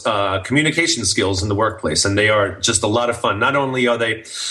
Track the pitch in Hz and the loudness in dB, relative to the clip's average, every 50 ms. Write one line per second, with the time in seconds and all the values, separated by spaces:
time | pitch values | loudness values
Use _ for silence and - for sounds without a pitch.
0 | - 120 107 101 101 95 95 98 92 - 127 147 156 156 151 165 170 - - 120 | -2 -2 0 0 0 0 -2 -4 -2 0 0 2 2 2 0 0 0 0 0 -2
1 | 104 - - 120 101 95 98 92 104 107 98 101 113 107 - - - - 127 - | -2 -2 0 0 0 0 0 0 0 0 0 0 0 0 -2 -2 -4 -2 0 0
2 | - 98 98 104 104 107 107 104 101 95 90 - - 120 113 - - 104 107 120 | 0 2 2 2 2 4 4 2 2 0 -2 -2 -2 0 0 2 0 2 2 2
3 | 120 120 113 - - 117 98 101 120 135 139 143 139 131 131 127 123 120 117 113 | 0 0 -2 0 -2 -2 0 0 0 0 2 0 0 0 0 0 2 2 2 2
4 | 117 113 113 113 - - - - - - | 0 -2 -2 -6 -8 -14 -10 -8 -8 -8